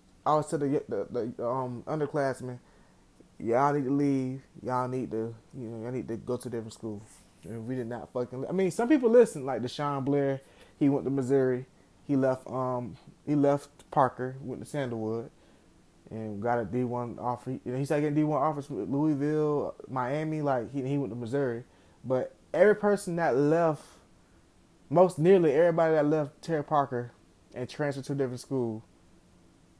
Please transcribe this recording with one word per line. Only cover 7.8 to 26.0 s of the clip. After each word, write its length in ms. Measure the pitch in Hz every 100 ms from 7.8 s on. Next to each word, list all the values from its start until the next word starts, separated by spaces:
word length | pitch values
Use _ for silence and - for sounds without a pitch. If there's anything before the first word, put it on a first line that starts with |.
| 113
not 240 | 120 -
fucking 300 | 123 123 127
li-, 60 | -
I 20 |
mean, 180 | 185 185
some 200 | - 240
people 200 | 302 240
listen, 360 | 240 220 151 131
like 160 | -
Deshaun 420 | 123 - 147 139
Blair, 380 | 131 143 139 135 - - - -
he 120 | 143
went 160 | 139 127
to 60 |
Missouri. 540 | 139 127 139 127 123 131 _ _ _ -
He 100 | 135
left, 300 | 131 131 -
um, 500 | - 127 123 120 - - - -
he 80 |
left 360 | 147 139 143 - - -
Parker, 440 | 151 123 - 127 135
went 200 | 131 -
to 60 | -
Sandalwood, 600 | 147 127 117 110 113 - _ _ _ _ _ _ _ -
and 320 | 113 110 101
got 180 | 117 120
a 60 | 101
D 180 | 123
one 360 | 123 120 120 -
offer. 320 | 117 120 135
You 100 | 131 -
know, 120 | 127
he 80 | 139
started 160 | 147
getting 140 | 147 147
D 80 |
one 180 | 151 147
offers 240 | 151 143 135
from 260 | 110 104
Louisville, 840 | 139 156 139 147 151 151 147 98 - -
Miami. 540 | 131 123 147 156 156
Like, 320 | 143 131 107
he, 80 | 139
he 160 | 131 143
went 140 | 123
to 40 | 120
Missouri. 480 | 113 143 131 117 - _ _ _
But 320 | 117 127 - - _
every 220 | 156 202 208
person 400 | 208 196 - 170
that 200 | 160 123
left, 460 | 147 165 165 147 - - _ - _ - _ _ _ _ -
most 280 | 156 185 -
nearly 360 | 170 196 160
everybody 400 | 139 170 165 165
that 140 | 156